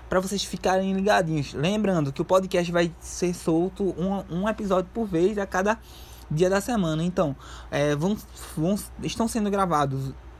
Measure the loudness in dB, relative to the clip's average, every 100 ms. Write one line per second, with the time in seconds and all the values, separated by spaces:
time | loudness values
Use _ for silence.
0 | -2 0 0 -4 -4 -2 2 2 2 0
1 | 4 4 4 0 -2 -2 0 2 2 2
2 | 0 -2 2 4 4 0 2 2 2 -2
3 | -12 -4 -2 -2 0 2 0 0 -2 -2
4 | -2 -2 -4 -4 -2 -2 0 0 0 -4
5 | -2 2 2 2 -2 0 0 0 -6 -20
6 | -18 -16 -4 2 4 4 2 0 2 2
7 | 0 0 0 -2 -10 -16 -4 0 2 2
8 | 0 -2 -6 -16 -10 -2 0 0 -4 -8
9 | -6 -2 0 0 0 0 2 2 2 0
10 | -6 -10 -16 0